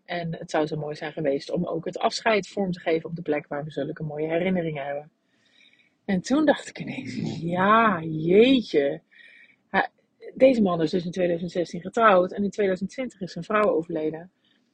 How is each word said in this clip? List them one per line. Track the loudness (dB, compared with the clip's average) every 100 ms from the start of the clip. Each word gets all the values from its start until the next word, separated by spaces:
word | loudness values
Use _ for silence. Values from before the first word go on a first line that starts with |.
| -10
En | -6 -6 -8
het | -4
zou | -2 -2
zo | -4
mooi | -8 -8
zijn | -8
geweest | -4 -2 -2 -4
om | -4 -4
ook | -4 -8
het | -4
afscheid | -4 -2 0 0 -2
vorm | -4 -4
te | -4
geven | -2 -2 -2
op | -8
de |
plek | -4 -4 -4
waar | -10 -8
we |
zulke | -8 -8 -8
mooie | -10 -6 -2
herinneringen | 0 0 0 -2 -6 -6
hebben." | -8 -10 _ _ _ _ _ _ _ _ _ -4
En | -2
toen | 0 2 4
dacht | 2 -2
ik | -14
ineens, | -12 -10 -10 -6 -6 -6
"Ja, | -4 0 4 6 6 0
jeetje." | -4 -4 4 6 8 6 4 2 2 -2 -10 _ -20 -20 -20 _ _
Hij, | -2 -2 -6 _ _ -16 4
deze | 6 6
man | 2 2
is | 0
dus | -2 -4
in |
tweeduizend | -2 -2 -2 -4
zestien | -6 -6 -6
getrouwd | -6 2 6 6 4
en | 0 -4
in |
tweeduizend | 0 0 0 -4
twintig | -6 -8 -8
is | -10
zijn | -10 -2
vrouw | 2 4 2
overleden. | 0 -4 -4 -6 -12 _ _ _ _